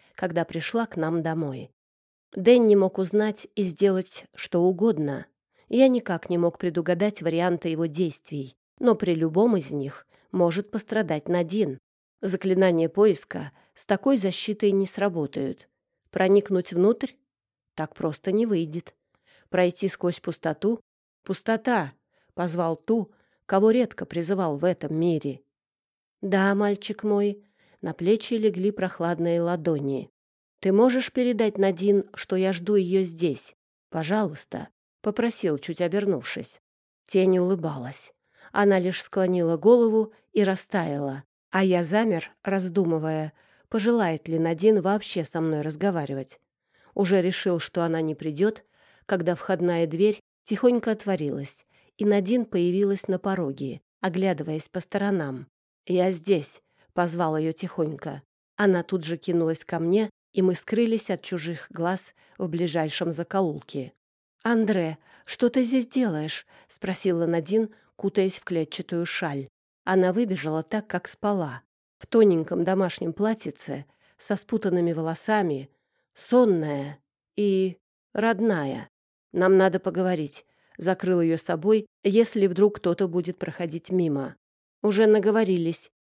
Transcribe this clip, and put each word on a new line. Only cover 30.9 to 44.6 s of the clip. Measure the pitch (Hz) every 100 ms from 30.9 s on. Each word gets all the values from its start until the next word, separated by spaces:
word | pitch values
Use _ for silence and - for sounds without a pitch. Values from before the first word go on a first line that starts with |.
| 254 -
передать | 254 247 220 214 208
Надин, | 196 170 196 202 - -
что | - 185
я | 190
жду | 175 175
её | 208 175 190
здесь? | 180 165 170 131 - _ _ _ _
Пожалуйста, | 165 156 214 190 151 - - - _ _ _
попросил, | 214 208 233 - 185 143
чуть | - 160
обернувшись. | 175 196 202 147 - - - - _ _ _ _ -
Тень | 190 190 185
улыбалась. | 180 190 160 139 123 - - _ _ _ -
Она | - 202 190
лишь | 180 175
склонила | - 196 185 180 165 165
голову | 202 240 226 220 220 - _
и | 214
растаяла, | 196 190 - 196 160 143 143 135 - _ _
а | 185
я | 190 180
замер, | 160 208 226 165 - _
раздумывая, | 196 196 185 180 170 160 160 156 156 - _ _ _
пожелает | 226 214 240 180 160 -
ли | 160
Надин | 165 160